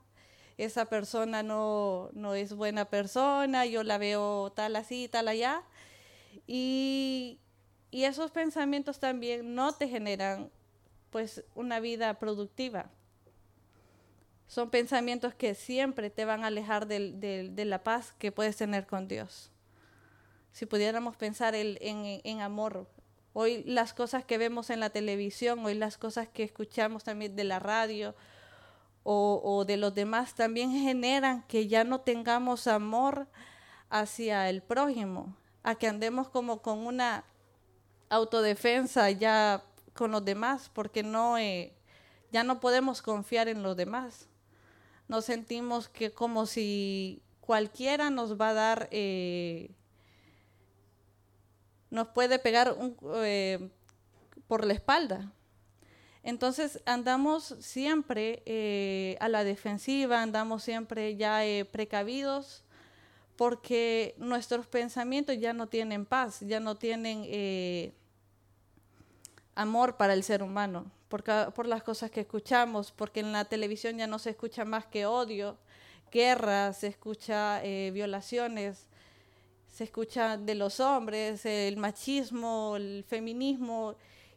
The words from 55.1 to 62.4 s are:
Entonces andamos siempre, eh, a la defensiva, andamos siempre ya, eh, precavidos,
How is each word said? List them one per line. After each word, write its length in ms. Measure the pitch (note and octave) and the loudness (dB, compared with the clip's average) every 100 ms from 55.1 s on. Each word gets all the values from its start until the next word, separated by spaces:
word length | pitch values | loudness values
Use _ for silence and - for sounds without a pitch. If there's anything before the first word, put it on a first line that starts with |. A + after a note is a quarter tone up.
| F#3+ G3 - _ _ _ _ - - - - | -2 -8 -14 _ _ _ _ -20 -20 -20 -14
Entonces 580 | - A#3+ B3+ C4 D4+ - - | -8 0 0 2 -2 -2 -2
andamos 680 | A#3+ B3 C4 C#4+ D#4 - - | 0 2 4 4 2 -2 -12
siempre, 840 | - B3+ C#4 D#4 D4 A3 A3 A#3 - | -10 -2 2 2 2 0 -2 -4 -4
eh, 680 | A3 G#3+ G3+ G3 F#3+ F#3+ F#3 | -2 0 0 0 -2 -2 -2
a 100 | A3+ | 0
la 140 | A3 | 2
defensiva, 800 | G3+ G3+ G#3+ G#3 - C4+ C4 A#3+ | 2 0 -4 -4 0 0 2 2
andamos 400 | A3+ G#3+ A3 A3 | 2 -2 -2 -4
siempre 520 | A3+ A3+ A3+ A3 G#3+ G#3 | -4 -6 -4 -4 -4 0
ya, 300 | G#3+ G#3+ G#3+ | 0 2 2
eh, 200 | G#3 G3+ | 0 -2
precavidos, 1000 | G#3+ G#3+ G#3 G3+ C4 C#4 C#4 | -4 -2 -2 -2 -2 -2 -2